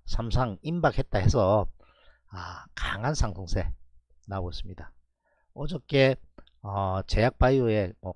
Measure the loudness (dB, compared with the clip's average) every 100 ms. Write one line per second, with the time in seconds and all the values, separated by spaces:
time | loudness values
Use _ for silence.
0 | -2 -2 0 0 0 -4 -6 0 0 0
1 | -2 2 4 4 4 4 0 -6 -20 _
2 | -20 _ _ -14 -14 -14 -16 -8 -6 -4
3 | -2 0 -2 -2 -2 -2 -2 -6 -12 -20
4 | _ _ -10 -6 -6 -6 -10 -12 -16 -20
5 | _ _ _ _ _ -8 -6 -6 0 4
6 | 4 2 -6 -20 -20 _ -6 -2 -2 -2
7 | 0 2 2 4 4 4 2 0 -2 -6
8 | -12